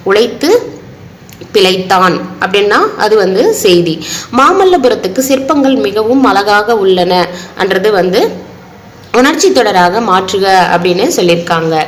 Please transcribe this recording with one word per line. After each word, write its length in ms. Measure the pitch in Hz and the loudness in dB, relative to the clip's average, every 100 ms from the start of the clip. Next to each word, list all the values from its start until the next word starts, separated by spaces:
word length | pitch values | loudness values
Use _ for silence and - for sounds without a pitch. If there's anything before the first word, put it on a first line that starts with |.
"உழைத்து 680 | 190 202 233 - 294 466 - - - - - - - - - | 0 0 0 -2 0 0 -2 -16 -20 -20 -20 -20 -20 -20 -4
பிழைத்தான்" 680 | 220 185 185 185 190 185 147 - - | 0 0 0 -2 0 2 0 -8 -8
அப்படின்னா 380 | 190 202 202 233 403 - | -4 0 0 0 -2 -2
அது 180 | 214 214 | 0 2
வந்து 380 | 185 190 349 | 2 0 0
செய்தி. 460 | 440 208 175 165 160 - - - | 0 2 2 2 -4 -8 -12 -6
"மாமல்லபுரத்துக்கு 880 | 240 277 392 381 359 254 220 190 190 | 0 2 4 2 4 2 0 -4 -4
சிற்பங்கள் 560 | 262 269 269 285 269 254 | -2 -2 0 0 2 0
மிகவும் 480 | 208 202 220 262 | -2 -2 0 2
அழகாக 540 | 247 196 202 208 208 233 | 2 2 2 0 2 0
உள்ளன" 500 | 190 185 175 180 175 - - - | 2 2 2 0 -2 -6 -14 -6
என்றது 340 | 190 190 202 | -2 0 0
வந்து 380 | 202 180 190 427 - - - - - - - - | 0 0 0 -2 -4 -16 -20 -20 -20 -20 -20 -4
உணர்ச்சி 400 | 226 269 311 359 | 2 2 2 0
தொடராக 500 | 262 220 190 175 202 | 2 0 2 2 0
மாற்றுக 460 | 226 185 190 202 190 190 175 | 0 0 0 -2 2 2 2
அப்படின்னு 380 | 170 180 175 254 - | 0 0 0 0 0
சொல்லியிருக்காங்க. 680 | 180 170 170 165 160 160 | 0 0 0 -2 0 -2